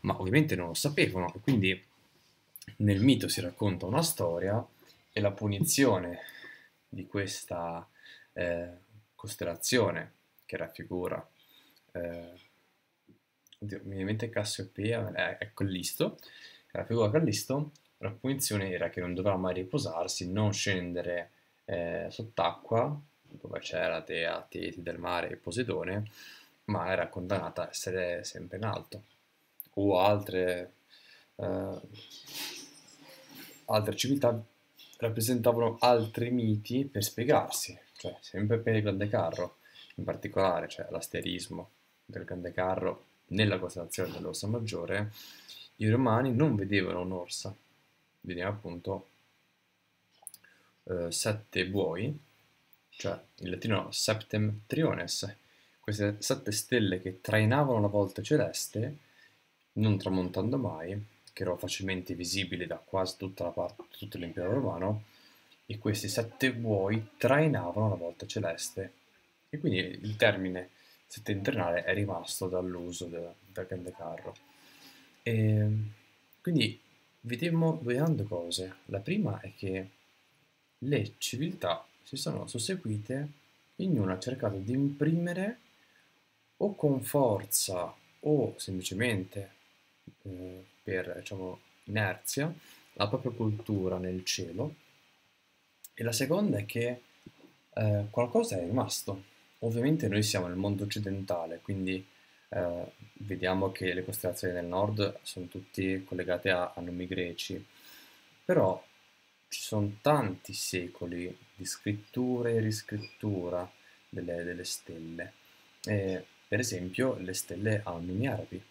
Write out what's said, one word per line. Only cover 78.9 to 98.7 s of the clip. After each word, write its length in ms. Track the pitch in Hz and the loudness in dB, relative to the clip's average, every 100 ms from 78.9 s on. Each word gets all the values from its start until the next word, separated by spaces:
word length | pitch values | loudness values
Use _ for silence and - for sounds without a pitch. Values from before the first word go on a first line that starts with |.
| 98 | -6
prima 420 | 113 202 151 - | -2 0 0 -2
è 120 | 101 | -8
che 360 | - 95 95 95 _ _ _ _ _ _ _ _ _ | -6 -4 -2 -4 _ _ _ _ _ _ _ _ _
le 360 | 123 139 104 - | 0 2 0 -4
civiltà 680 | - 117 170 185 90 82 - _ | -6 -2 -4 -2 -2 -2 -4 _
si 140 | - 135 | -12 -6
sono 320 | - 131 - | -4 -4 -6
susseguite, 800 | 120 113 190 110 107 107 131 147 - _ _ _ - | -6 -4 -4 -2 -4 -2 -4 -4 -10 _ _ _ -4
ognuna 380 | 185 139 95 | 2 2 2
ha 40 | 92 | 0
cercato 380 | - 131 113 104 | -4 -2 -2 -2
di 160 | 98 | -2
imprimere 840 | 131 139 143 151 170 175 180 196 247 _ _ _ _ _ _ _ _ _ _ | 2 2 2 2 2 0 -2 -2 -4 _ _ _ _ _ _ _ _ _ _
o 180 | 104 | -2
con 260 | 101 151 131 | 2 2 2
forza 920 | 107 147 127 98 - - - 90 85 - _ _ | 2 4 4 4 2 0 0 -2 -4 -8 _ _
o 340 | 147 151 113 - | 2 4 2 -2
semplicemente, 920 | - 92 92 92 123 107 90 101 98 - _ _ _ _ - _ | -6 -6 -4 0 2 0 -2 -8 -10 -16 _ _ _ _ -20 _
eh, 420 | 98 90 92 92 92 _ | -12 -10 -10 -12 -18 _
per, 360 | - 92 90 87 | -2 -2 -2 -8
diciamo, 420 | 87 98 92 92 _ _ | -8 -8 -8 -10 _ _
inerzia, 640 | - 107 101 - - - 156 - - - - | -4 0 0 -2 -4 -2 -2 -4 -18 -20 -20
la 140 | - 101 | -2 0
propria 220 | - 123 | 2 -2
cultura 640 | 113 110 107 - 101 92 90 | 0 0 0 0 0 0 0
nel 260 | 92 92 | -2 -4
cielo. 500 | - - 87 90 151 156 _ _ _ _ _ _ _ _ _ _ - | -2 -4 -4 -4 -6 -6 _ _ _ _ _ _ _ _ _ _ -20
E 100 | - | -4
la 100 | 113 | -2
seconda 440 | 113 135 180 208 110 | 0 2 2 2 0
è 80 | |
che, 380 | 107 117 120 123 - _ - _ - _ _ | -2 -2 -2 -4 -12 _ -20 _ -20 _ _
eh, 320 | - 107 104 104 | -2 2 2 2
qualcosa 480 | - 120 226 226 92 | 0 2 2 2 -2
è 80 | |
rimasto. 600 | 87 | 0